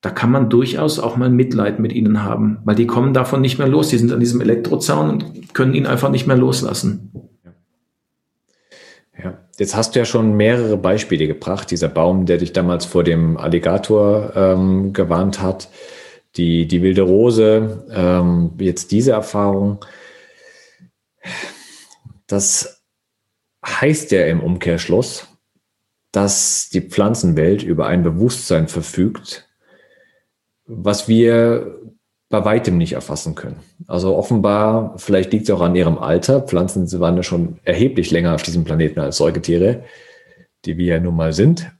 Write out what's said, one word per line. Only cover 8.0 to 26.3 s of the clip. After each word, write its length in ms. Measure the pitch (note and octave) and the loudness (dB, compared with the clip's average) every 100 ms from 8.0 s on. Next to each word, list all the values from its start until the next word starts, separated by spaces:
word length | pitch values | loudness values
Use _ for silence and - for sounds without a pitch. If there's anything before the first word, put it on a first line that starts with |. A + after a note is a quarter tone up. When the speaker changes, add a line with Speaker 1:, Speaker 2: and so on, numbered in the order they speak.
| _ _ _ _ _ _ _ - - - _ - | _ _ _ _ _ _ _ -20 -20 -20 _ -14
Speaker 2:
Ja. 160 | F#2 F#2 _ - | -14 -14 _ -6
Jetzt 180 | G2+ A2 | -2 -2
hast 180 | A2+ | 0
du 40 | C3 | 0
ja 60 | A2+ | 0
schon 300 | A#2+ A2 G#2 | 2 2 4
mehrere 400 | G#2+ B2 A2+ G#2 | 4 2 0 0
Beispiele 480 | F#2 G#2 - D#2+ D2+ | 0 -2 0 -2 0
gebracht. 440 | D2+ - G2 - | -4 -6 -8 -6
Dieser 180 | F2 D#2+ | -4 -2
Baum, 360 | D#2 E2+ F#2+ F2 | 0 2 2 2
der 120 | F2 | 0
dich 140 | E2+ | 0
damals 320 | - F2+ E2+ - | -2 0 -2 0
vor 180 | F2+ | 0
dem 320 | E2+ E2 E2 D#2+ | 2 2 0 0
Alligator, 960 | D2+ E2+ E2 F#2 - G#2+ G#2 G#2+ G#2 | 0 0 0 -2 2 2 4 2 0
ähm, 580 | - F#2+ F#2 F#2+ F#2+ G2 | 0 2 2 2 0 0
gewarnt 480 | G2+ E2+ E2+ G2 - | -2 0 0 0 -2
hat, 260 | F#2 - - - - - - - _ - | -4 -6 -10 -20 -20 -20 -20 -20 _ -4
die, 300 | E2+ E2 D#2+ | 0 0 0
die 160 | F2 | 2
wilde 200 | F#2 F#2+ | 2 2
Rose, 840 | F#2+ F#2+ A#2+ A2 A2 A2 A2 G#2+ - | 4 4 4 4 4 4 0 -8 -10
ähm, 640 | G#2 F2+ F2+ F2 F2 E2+ E2 | -2 2 2 2 2 0 -2
jetzt 340 | F#2+ E2+ - | -2 -2 -2
diese 200 | G#2 C3 | 0 2
Erfahrung. 720 | A2 G#2+ G#2 G2+ G2 G2 G2+ - - - - - _ - _ _ _ - _ _ _ - - - - - - - _ - - _ | 0 -2 -2 0 0 -2 -4 -12 -20 -20 -20 -20 _ -20 _ _ _ -20 _ _ _ -16 -14 -14 -18 -20 -20 -20 _ -20 -20 _
Das 560 | G2+ - - - - _ _ _ _ _ _ _ _ - | -4 -2 -2 -6 -14 _ _ _ _ _ _ _ _ -10
heißt 460 | - C3+ D3+ - | -2 0 0 0
ja 140 | G2 D#2 | 0 2
im 140 | E2 | 0
Umkehrschluss, 840 | E2 F2+ - E2 - F#2 C3 - - _ _ _ _ _ _ _ _ | -2 -4 -2 -4 0 0 0 -8 -16 _ _ _ _ _ _ _ _
dass 580 | - G2+ | -2 0